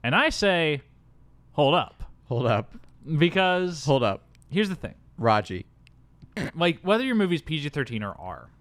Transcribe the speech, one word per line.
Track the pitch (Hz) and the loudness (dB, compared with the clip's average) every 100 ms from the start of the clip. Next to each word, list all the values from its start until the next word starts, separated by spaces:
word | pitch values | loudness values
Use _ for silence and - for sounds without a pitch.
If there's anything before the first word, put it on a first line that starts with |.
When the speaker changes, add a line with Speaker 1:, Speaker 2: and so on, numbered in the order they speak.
Speaker 1:
And | 151 170 | 0 2
I | 311 | 0
say, | - 202 175 160 143 - - - - - - - | 0 2 2 2 -2 -8 -20 -20 -20 -20 -20 -12
"Hold | - 139 165 | 2 4 4
up." | 123 - - - - | 0 -10 -16 -16 -6
Speaker 2:
Hold | 120 123 | -2 0
up. | 107 - - - - 135 156 | 0 -2 -14 -20 -20 -4 2
Speaker 1:
Because | 170 190 185 180 180 165 143 | 2 2 2 2 -2 -4 0
Speaker 2:
Hold | 135 | 2
up. | 113 95 - - - | 2 -2 -10 -20 -6
Speaker 1:
here's | 165 208 | -2 -2
the | 180 | -4
thing. | - - - - | -10 -14 -20 -2
Speaker 2:
Raji. | 113 107 104 92 - _ - - - _ - - | 4 4 2 -10 -12 _ -20 -20 -20 _ -16 -8
Speaker 1:
<clears throat> | - 160 | -8 0
Like, | 175 151 | 0 0
whether | 180 214 | 0 0
your | 262 226 | 2 0
movie's | 190 170 | 2 0
P | - 160 | -2 -6
G | 143 | -4
thirteen | 147 127 117 | -6 -6 -6
or | 104 - | -8 -10
R | 90 69 62 _ | -12 -14 -16 _